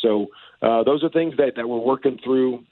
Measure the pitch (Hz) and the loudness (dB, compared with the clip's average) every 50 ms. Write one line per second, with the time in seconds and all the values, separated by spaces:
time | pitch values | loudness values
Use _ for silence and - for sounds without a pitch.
0 | - 113 107 107 104 - - - - - _ _ - 110 113 117 113 127 143 151 | 0 0 2 0 0 -4 -8 -16 -20 -20 _ _ 0 0 2 2 2 2 2 0
1 | 151 160 - 165 165 165 139 123 143 131 123 - 117 117 120 117 117 123 135 131 | 0 -2 0 -2 -2 0 0 0 0 0 0 -4 -6 -6 -4 -2 -2 0 -2 0
2 | - 139 120 113 - 127 131 131 131 131 123 123 - _ | 0 -2 -2 -2 -2 0 2 2 2 0 0 -4 -10 _